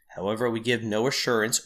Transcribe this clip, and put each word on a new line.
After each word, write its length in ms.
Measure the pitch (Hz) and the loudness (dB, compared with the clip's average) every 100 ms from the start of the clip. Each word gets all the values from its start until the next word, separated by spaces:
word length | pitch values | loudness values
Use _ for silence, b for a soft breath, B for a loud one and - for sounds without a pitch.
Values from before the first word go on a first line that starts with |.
| B - | B -6
However, 340 | 95 110 120 | -4 0 0
we 80 | 113 | -2
give 240 | 120 120 | 0 0
no 240 | 110 107 123 | 0 0 0
assurance 540 | - - 113 107 - | 0 0 2 2 0